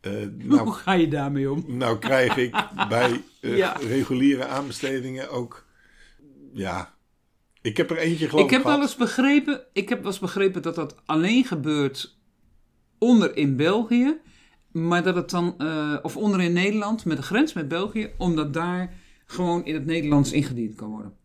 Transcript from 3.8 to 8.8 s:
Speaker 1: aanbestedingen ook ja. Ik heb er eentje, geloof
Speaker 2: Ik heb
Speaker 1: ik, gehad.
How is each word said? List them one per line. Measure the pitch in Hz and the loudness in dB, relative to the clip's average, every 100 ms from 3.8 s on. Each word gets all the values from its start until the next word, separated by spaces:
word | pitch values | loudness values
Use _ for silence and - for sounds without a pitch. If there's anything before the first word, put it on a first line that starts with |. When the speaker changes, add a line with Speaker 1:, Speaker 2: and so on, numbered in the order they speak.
| 120 131 123 127 139 135 135 | -2 -2 0 2 2 2 -2
Speaker 1:
aanbestedingen | 135 139 - 135 135 127 131 135 | -6 -6 -6 -4 -4 -6 -10 -8
ook | 135 117 - _ _ _ _ - _ 147 139 139 | -6 -8 -12 _ _ _ _ -20 _ -20 -20 -18
ja. | 113 95 90 85 _ _ _ _ _ _ _ | -8 -6 -6 -8 _ _ _ _ _ _ _
Ik | 117 104 | -4 -2
heb | 165 | -2
er | 165 | 0
eentje, | 160 165 156 | -2 -2 0
geloof | 151 | 4
Speaker 2:
Ik | 143 | 6
heb | 254 | 6
Speaker 1:
ik, | 269 | 4
gehad. | 285 | 2